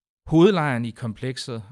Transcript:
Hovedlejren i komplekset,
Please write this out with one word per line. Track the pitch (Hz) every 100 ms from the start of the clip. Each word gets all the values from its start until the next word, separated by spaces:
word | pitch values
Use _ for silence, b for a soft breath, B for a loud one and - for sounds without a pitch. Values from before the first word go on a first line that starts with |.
| _ _ -
Hovedlejren | 156 196 180 147 120 117
i |
komplekset, | - 117 98 127 131 - 113 104